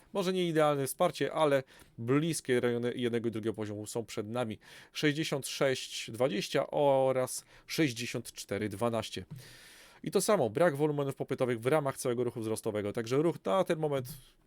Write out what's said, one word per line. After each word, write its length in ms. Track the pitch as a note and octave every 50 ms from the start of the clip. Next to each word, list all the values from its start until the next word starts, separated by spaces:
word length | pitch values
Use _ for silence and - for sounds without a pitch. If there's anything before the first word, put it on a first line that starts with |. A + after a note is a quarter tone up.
| _ _ -
Może 200 | G3+ F#3 F3+ F#3+
nie 160 | F#3 F3+ E3+
idealne 380 | D#3+ D#3 D3+ D3 D3 C#3 C3+
wsparcie, 460 | C3 - - F#3 F3 - - C#3+ - -
ale 300 | D#3 D#3 D3 C#3 C3+ C3 - - - - - _ -
bliskie 640 | A#2 A#2 C3+ C#3+ D#3 E3+ D3+ - - - B2+ B2
rejony 320 | A#2 A#2+ A#2+ A#2+ A#2 B2 A#2
jednego 320 | B2+ A#2+ A#2+ A2+ A#2+ A2 A#2
i 20 |
drugiego 240 | G#2+ A2+ G#2+ A2+ G2+
poziomu 320 | - G#2+ G#2 G#2 G#2 G#2+
są 180 | G#2 - A#2+ A2+
przed 240 | - - - G#2+ G#2
nami. 300 | A2+ B2 B2 A2 G#2+ - - - - - - - _
Sześćdziesiąt 540 | - - D3+ C#3+ D3+ D#3 - D#3 C#3 B2+
sześć 640 | - - - D#3 C3+ C3 - - - - - - -
dwadzieścia 600 | A2+ G#2+ B2 C#3+ - - F3 - - D3 - -
oraz 760 | - D3+ D3 C#3+ C3+ C3+ C3 C3 C3 C3 B2+ B2 - - - _ - - -
sześćdziesiąt 680 | - - - D#3+ C#3 A#2 A2+ A#2+ - - B2 A#2 - -
cztery 360 | - - - G2+ G2+ G#2+ G#2+
dwanaście. 560 | G2 G2 A#2 A#2+ A2+ A2+ G#2+ - - G2 F#2 - - - - - - - - - - - - - - - -
I 80 | E3
to 100 | - G3+
samo, 300 | F3+ - G#3+ F#3+ C3+ A2
brak 260 | G2+ C#3+ E3+ F3+ C#3
wolumenów 380 | C3+ D3+ D#3 D3 C#3+ C#3+ C#3 C3
popytowych 460 | - C#3 - C#3 - C3 A#2+ B2 A2+
w 60 | A2+
ramach 300 | B2+ D#3 D#3 D3 C3+ C3
całego 280 | - - C3 A#2+ A#2+ B2+
ruchu 160 | A#2+ A#2 B2
wzrostowego. 520 | A2 A2 A2 G#2 - A#2 G2+ G#2+ G2 G2+ G2+
Także 240 | B2+ A#2 A#2 B2
ruch 200 | C#3 D#3+ E3+ D#3 - -
na 200 | G3 F#3+ F#3+ F3+
ten 140 | - F3 D#3
moment, 280 | D#3 D3+ C#3+ C3+ B2+ B2+ - - - - _ _ _